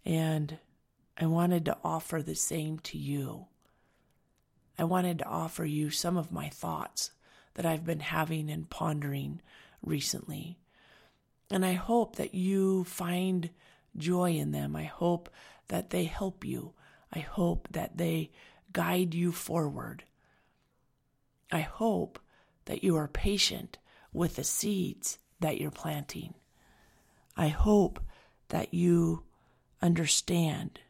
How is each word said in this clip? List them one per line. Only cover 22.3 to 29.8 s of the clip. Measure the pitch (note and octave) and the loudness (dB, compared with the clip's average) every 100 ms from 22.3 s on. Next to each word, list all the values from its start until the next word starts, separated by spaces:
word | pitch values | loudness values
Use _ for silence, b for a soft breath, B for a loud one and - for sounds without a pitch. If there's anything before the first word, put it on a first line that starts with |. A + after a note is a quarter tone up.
| b b b - | b b b -8
that | - | -2
you | F#3+ E3 | 2 2
are | D3 | 2
patient | - G#3 G3+ - - - - b b b | 0 0 2 2 0 -10 -16 b b b
with | - E3+ - | 0 0 0
the | |
seeds | F3 - G3+ G3 F3+ - - - _ _ | -2 0 0 0 -2 -4 -6 -8 _ _
that | D#3+ - | -2 0
you're | D3+ | -4
planting. | C#3+ D#3+ D3+ C#3+ D#3 - - _ b b b b b b b b - | -6 -6 -6 -8 -10 -10 -14 _ b b b b b b b b 0
I | D#3 | 0
hope | D3+ G#3+ G#3 F#3+ - - b b b _ | 4 6 8 6 2 -8 b b b _
that | - - | -2 0
you | E3+ F3 E3+ E3 E3 - b b b b b | 2 6 6 4 0 -6 b b b b b